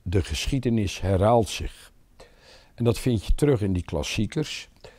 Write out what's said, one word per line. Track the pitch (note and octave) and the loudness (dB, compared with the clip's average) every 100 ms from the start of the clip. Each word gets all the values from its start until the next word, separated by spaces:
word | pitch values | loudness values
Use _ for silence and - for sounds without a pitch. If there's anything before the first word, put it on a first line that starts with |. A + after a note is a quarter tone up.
de | - F#2+ | -2 0
geschiedenis | - - - C#3 A#2+ A2+ G2 - | 0 -4 -2 -2 0 0 0 -2
herhaalt | F#2 F#2+ G#2 A#2+ G2+ | 0 2 4 4 2
zich. | - D2 - - _ _ - - _ - - _ - | -4 -10 -12 -20 _ _ -20 -20 _ -20 -20 _ -2
En | |
dat | A#2+ A2 | 0 0
vind | C3 A#2 - | 0 0 2
je | - | 2
terug | D3 B2 | 4 2
in | G2 | 0
die | F#2 - | -2 -2
klassiekers. | D#2+ D2 - G#2 D3+ D3+ - - _ - | -4 -4 -2 -2 -4 -6 -10 -16 _ -20